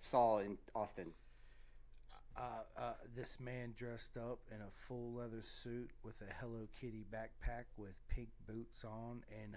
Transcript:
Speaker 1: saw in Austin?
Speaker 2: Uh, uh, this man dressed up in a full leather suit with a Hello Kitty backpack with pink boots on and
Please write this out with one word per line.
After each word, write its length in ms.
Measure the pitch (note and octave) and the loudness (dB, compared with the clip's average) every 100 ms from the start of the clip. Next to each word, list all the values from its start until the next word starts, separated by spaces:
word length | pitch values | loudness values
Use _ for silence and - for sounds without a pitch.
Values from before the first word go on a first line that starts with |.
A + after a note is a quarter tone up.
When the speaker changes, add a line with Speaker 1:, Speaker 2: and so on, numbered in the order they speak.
Speaker 1:
saw 360 | - B2+ A#2 G#2+ | 6 10 12 10
in 180 | G2+ G2 - A2 | 6 0 -2 0
Austin? 320 | G#2 - E2 - - - - - - - - - - - - - | 0 0 -6 -8 -14 -16 -14 -14 -14 -14 -14 -14 -12 -12 -8 -2
Speaker 2:
Uh, 40 | B2 A#2 A2 - | -2 -2 -4 -2
uh, 40 | A#2+ A2+ B2 A#2+ | 0 0 -4 -4
this 220 | A#2+ - | -4 -4
man 340 | B2 B2+ A#2+ G#2+ | -4 -2 -2 -2
dressed 400 | A#2+ A#2 - A#2+ | -2 -4 -4 -4
up 220 | A#2 B2 - | -2 -4 -6
in 60 | G#2+ | -8
a 120 | G#2 - - | -8 -8 -6
full 240 | B2 A#2+ | -2 -2
leather 280 | A#2+ A#2 A2+ G#2 - | -2 -2 -4 -6 -6
suit 260 | A#2+ A#2+ B2 - | -4 -4 -4 -6
with 120 | A2 - | -8 -6
a 120 | G2+ - | -6 -4
Hello 260 | A#2+ A2+ G#2+ - | -2 -2 -4 -4
Kitty 260 | B2 A2 G2+ | -4 -4 -4
backpack 540 | A2 A2+ - - A#2+ B2 - | -4 -4 2 2 2 -2 -6
with 160 | G2 - - | -6 -6 4
pink 180 | B2 A2+ - - | 4 4 -6 -4
boots 380 | A2+ A#2 - | -4 -4 -6
on 400 | A2+ A2 A#2 A#2+ - G#2+ | -6 -4 -4 -4 -6 -8
and 140 | G#2+ | -6